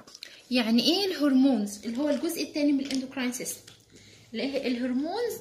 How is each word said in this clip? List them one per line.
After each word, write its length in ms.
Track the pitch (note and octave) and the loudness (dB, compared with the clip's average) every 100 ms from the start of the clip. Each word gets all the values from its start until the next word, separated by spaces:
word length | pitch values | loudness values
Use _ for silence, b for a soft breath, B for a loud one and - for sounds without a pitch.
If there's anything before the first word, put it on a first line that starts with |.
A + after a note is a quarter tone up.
| - - B B B | -20 -20 B B B
يعني 320 | B3 A3 A#3 | 0 4 4
ايه 220 | - F#4+ | 4 2
الهرمونز، 800 | G4 D4 C#4+ C4 C4+ A3 G#3 - | 0 2 4 6 6 4 0 -6
اللي 140 | A#3+ A#3 | -6 -2
هو 100 | D4 | -2
الجزء 340 | B3 E4 - | 0 -2 -4
التاني 300 | - D#4 D4 | -4 0 2
من 80 | C4+ | 2
الاندوكراين 520 | - C4+ B3+ C4+ B3 | 0 -4 -4 -4 -4
سيستم. 400 | A#3+ - - - - _ B B B B | -4 -8 -10 -16 -20 _ B B B B
ال-، 60 | A3+ | -6
الهرمونز 920 | C4+ C#4 B3 A#3+ B3+ B3+ D#4 G#4+ A#4 - | -4 -2 -2 -2 0 0 -2 -2 -4 -4